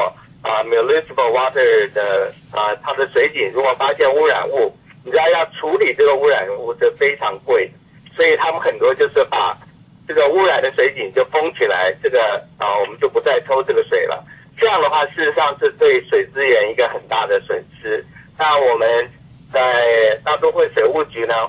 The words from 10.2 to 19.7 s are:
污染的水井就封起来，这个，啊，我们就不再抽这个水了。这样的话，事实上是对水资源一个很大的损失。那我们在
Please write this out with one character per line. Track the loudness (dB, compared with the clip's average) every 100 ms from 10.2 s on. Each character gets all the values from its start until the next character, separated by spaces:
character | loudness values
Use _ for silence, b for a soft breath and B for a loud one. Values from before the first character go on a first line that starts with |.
| 2
污 | 2 2
染 | 0
的 | -2 0
水 | -2
井 | -2 -6
就 | -2
封 | 0 0 -2 -2
起 |
来， | -2 0 -2 -2
这 | -2
个， | 0 0 -2 -8 -8
啊， | -4 -2
我 | -4
们 | -2
就 | -2
不 | 0
再 | 0 -2 -2
抽 | -4
这 | 0
个 | -2
水 | 0 -2 -2
了。 | -6 -12 B B -2
这 | 0
样 | 2
的 | 0
话， | 0 -2
事 | -2
实 | -2
上 | 0 -2 0
是 | -2
对 | 2 2 2
水 | 2 -2 -2
资 | -2 2
源 | 2 2
一 |
个 | 0 -2
很 | -2 -6
大 | -4 0
的 | -2
损 | -2 -8 -8 -14
失。 | -6 -6 -6 B B -4
那 | 0 2 2
我 | 2
们 | 2 0 -2 -10 -20 -20 -6
在 | -2 0